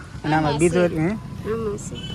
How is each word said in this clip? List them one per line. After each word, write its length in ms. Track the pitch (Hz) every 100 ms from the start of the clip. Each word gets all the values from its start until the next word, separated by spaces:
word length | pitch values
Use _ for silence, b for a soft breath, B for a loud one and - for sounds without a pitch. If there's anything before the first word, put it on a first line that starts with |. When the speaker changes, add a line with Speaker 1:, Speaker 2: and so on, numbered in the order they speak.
| - -
Speaker 1:
અને 100 | 151
આમાં 40 | 156
Speaker 2:
આમાં 200 | 151 147
Speaker 1:
બીજો 300 | 170 170 175
Speaker 2:
છે. 120 | 160
Speaker 1:
હે? 80 | 160 220 - - 403
Speaker 2:
આમાં 260 | 453 440 403
છે. 120 | - - -